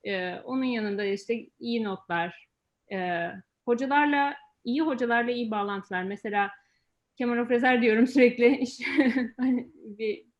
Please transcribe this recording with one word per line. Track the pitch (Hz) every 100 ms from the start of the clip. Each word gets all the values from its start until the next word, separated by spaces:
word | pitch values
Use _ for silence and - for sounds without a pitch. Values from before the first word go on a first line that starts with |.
Ee, | 208 190 180
onun | 180 - 262
yanında | 254 233 214 202
işte | 202 196 - 233 - _
iyi | 233 233
notlar, | 214 - - 170 170 - _ _ _ _ _
e, | 196 180 170 170 190 _ _
hocalarla, | - 240 269 285 294 285 285 285 _ _
iyi | 247 262
hocalarla | 320 247 240 233 233
iyi | 240 226
bağlantılar. | 214 202 196 196 185
Mesela | 190 202 214 208 196 - _ _ _ _ _ _
Kemal | 240 240
Ofrezer | 240 240 254 247
diyorum | 233 220 247
sürekli. | 285 247 - 240 277
<laughs> |
İşte, | 247 - 247 269 262 254 233 -
hani | 262 247 -
bir | - 220 208 220 - _